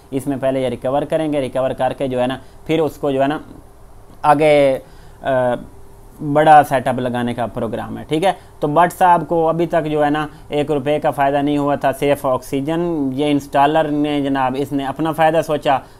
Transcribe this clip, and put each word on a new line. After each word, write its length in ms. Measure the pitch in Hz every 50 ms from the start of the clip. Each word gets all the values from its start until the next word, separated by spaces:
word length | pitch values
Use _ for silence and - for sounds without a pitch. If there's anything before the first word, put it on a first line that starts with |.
| - - 135
इसमें 260 | 139 - 143 139 123
पहले 240 | 135 135 135 135 131
ये 60 | 123
रिकवर 360 | 120 - - 127 135 147 147
करेंगे, 340 | 139 165 160 160 151 147 143
रिकवर 340 | 131 123 - 131 131 131 120
करके 340 | - 131 127 131 - 143
जो 120 | 131 127 123
है 80 | 123
ना 120 | 127 131 127 - - - - -
फिर 120 | - 160 165
उसको 320 | 160 139 - - - 143
जो 100 | 135 131
है 60 | 135
ना 140 | 139 151 147 - - - - - - - - - - - - - - - - -
आगे, 480 | 151 147 143 156 151 147 143 139 135 131 123 - - - - - - - - -
अ, 320 | - 135 127 127 123 120 117 - - - - - - - - - - - -
बड़ा 420 | 156 147 143 151 151 160 156 151 139
सेटअप 360 | - 143 131 120 135 123 131
लगाने 340 | 127 127 120 123 120 120 120
का 120 | 123 117
प्रोग्राम 520 | 107 - 123 117 110 113 110 110 110 113
है, 60 | 110 113
ठीक 200 | - 151 156 185
है। 140 | 190 170 - - - - -
तो 60 | 165
भट्ट 260 | 147 147 160 180 175 -
साहब 320 | - 185 180 175 170 160
को 200 | - 175 165 160
अभी 200 | 160 160 165 170
तक 160 | 165 175 165
जो 220 | 151 156 151 151 151
है 60 | 147
ना, 200 | 147 151 156 151 - - - -
एक 200 | 147 147 147 147
रुपये 280 | 151 143 127 147 151 147
का 120 | 151 151
फ़ायदा 300 | 127 143 139 139 143 143
नहीं 160 | 143 147 147
हुआ 180 | 143 143 143 143
था, 160 | 139 143 139
सिर्फ 340 | 131 - 147 143 143 139 -
ऑक्सीजन, 880 | 139 127 123 - - 143 139 135 151 165 165 175 175 170 151 139 135 131
ये 180 | 135 147 147
इंस्टॉलर 580 | 143 143 139 - - 143 139 147 156 160 156 151
ने 320 | 147 147 147 151 147 143
जनाब, 340 | 139 139 139 139 131 127 127
इसने 300 | 135 143 - 147 139 139
अपना 260 | 131 139 - 156 165
फ़ायदा 300 | 147 151 160 160 160 165
सोचा, 400 | 147 156 151 147 - 156 135 120 - - -